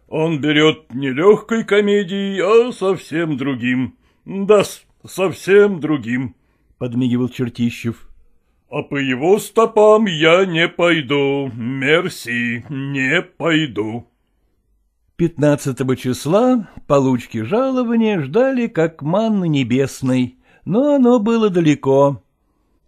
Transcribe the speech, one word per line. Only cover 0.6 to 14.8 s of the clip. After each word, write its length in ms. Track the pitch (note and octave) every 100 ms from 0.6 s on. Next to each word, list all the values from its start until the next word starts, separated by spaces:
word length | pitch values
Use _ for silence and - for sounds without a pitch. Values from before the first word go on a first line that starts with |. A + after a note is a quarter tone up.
| D#3 D#3 -
не 160 | B2+ C#3
лёгкой 560 | B2+ F#3+ G#3 - A3+ A3
комедией, 760 | G3+ G3+ G3+ F#3 G3 G3 G3
а 320 | F3 A3+ B3
совсем 640 | - F#3+ F#3 - D#3+ E3 C3+
другим. 640 | C#3 B2+ B2 B2+ B2+ - _ _
Да-с, 600 | - F#3+ G3 G#3 - - _ _ -
совсем 760 | - F#3+ - - G3+ G#3 F3+
другим, — 540 | C#3+ D3 A2 B2+ B2+ - _ _ _ _
подмигивал 500 | B2+ A#2 B2+ B2 B2
Чертищев. 800 | B2 B2 A#2 A#2+ - A#2+ A2 - - _ _ _ _ _
А 120 | C3+
по 140 | D3 C#3+
его 440 | C3+ B2 D#3+ G#3
стопам 640 | - - A3 G#3+ G#3+ G#3+ A3
я 400 | D#3+ D#3+ F3 F#3+
не 240 | E3 F3+
пойду, 840 | - E3+ E3 B2 C#3+ C#3 C#3 C#3
мерси, 1120 | A#2 A#2 C3+ C3+ E3 F3+ - B2 A#2+ A#2+ A#2+ A2+
не 520 | C3+ C#3 C#3 C3 E3
пойду. 840 | F3+ - D#3+ D#3+ D3+ G2+ A2 A#2 - _ _ _ _ _ _ _